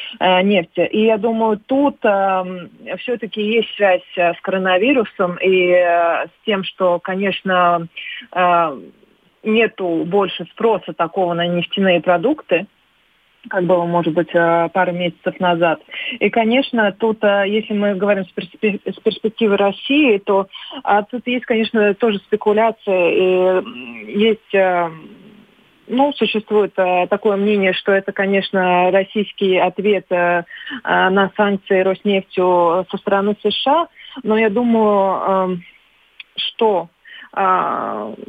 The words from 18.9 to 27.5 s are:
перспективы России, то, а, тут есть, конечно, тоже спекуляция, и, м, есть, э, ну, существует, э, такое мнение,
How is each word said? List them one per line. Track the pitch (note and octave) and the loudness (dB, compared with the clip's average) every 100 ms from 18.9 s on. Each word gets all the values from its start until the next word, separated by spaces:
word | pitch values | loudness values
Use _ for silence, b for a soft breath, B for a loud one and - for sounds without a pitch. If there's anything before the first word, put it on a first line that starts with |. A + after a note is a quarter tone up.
| - | -6
перспективы | A3 - A3 - A3 G3+ | -6 -4 -4 0 0 2
России, | G3+ G3 - C#4+ C#4 G3+ | 0 -2 -2 2 4 2
то, | - G3 G3 B B D4 | 2 0 -2 B B -10
а, | - G#3 | 0 0
тут | G#3 B3 B3 | 0 -6 -6
есть, | B3 - | -4 -2
конечно, | A3+ G#3+ A3+ G#3 G3 | -2 0 2 2 2
тоже | A#3 G3+ | 0 -2
спекуляция, | - G#3 G#3+ G#3 A3+ A3 G3+ F#3 E3+ | -2 -2 0 2 2 -2 -2 0 2
и, | - F#3 F#3 F#3 F#3 | 2 2 2 2 0
м, | - A#2+ B3+ A#3 G#3+ | -2 -10 -16 -16 -8
есть, | G3+ A3 G#3+ _ | 0 2 0 _
э, | G3 F#3 F3 E3+ D#3+ D3+ - - - - _ _ _ - | 0 2 2 -2 -6 -18 -20 -20 -20 -20 _ _ _ -4
ну, | B3 C#4+ | 0 0
существует, | - G#3+ A3 - G#3+ F#3+ - | 0 -2 -2 0 0 2 0
э, | F#3 F3+ F3+ | 0 2 0
такое | G#3 A3 G3 | 0 0 0
мнение, | G3+ | 2